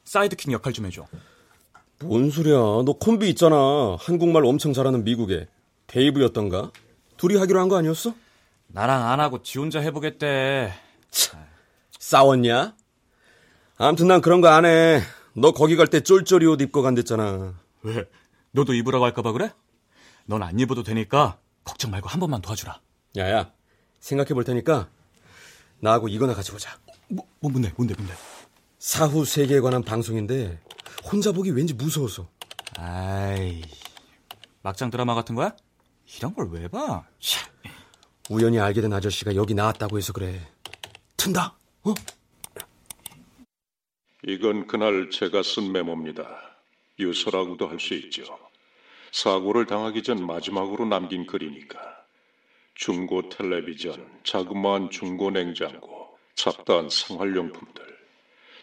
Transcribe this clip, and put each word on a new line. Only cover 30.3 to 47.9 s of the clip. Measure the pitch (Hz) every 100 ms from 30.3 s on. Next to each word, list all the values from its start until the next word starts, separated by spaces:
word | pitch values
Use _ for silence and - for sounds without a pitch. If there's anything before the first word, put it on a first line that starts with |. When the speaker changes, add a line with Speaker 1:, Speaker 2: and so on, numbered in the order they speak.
| 131 98 85 - - - -
Speaker 2:
혼자 | - 208 208
보기 | 175 190
왠지 | 127 165 117
무서워서. | 151 160 120 - 87 - - - - -
Speaker 1:
아이, | 85 90 95 98 98 98 92 85 80 78 - - _ _ - - - _
막장 | 98 98 123
드라마 | 120 120 117
같은 | 117 117
거야? | 190 - _ _ _ _ _ -
이런 | 135
걸 | 233 104
왜 | 82 85
봐? | 226 302 92 - _
샤. | - - - _ - - - _ _ _ -
Speaker 2:
우연히 | 107 117 117
알게 | 101 104
된 | 107
아저씨가 | 98 101 - 104 98
여기 | 107
나왔다고 | 101 110 - 107 104
해서 | 92
그래. | 95 92 92 80 _ - - - - _ -
튼다, | 190 180 170 _ _ _
어? | 208 208 - - _ _ - - - _ - - - - _ _ _ _ _ _ _ _ _ _
Speaker 3:
이건 | - 95 110 104 -
그날 | 110 107 95 90
제가 | - 117 98
쓴 | 92 - 98
메모입니다. | 92 82 82 78 78 76 - - _ _ _ _ -
유서라고도 | 90 85 - 92 90 87 87
할 | 82
수 | -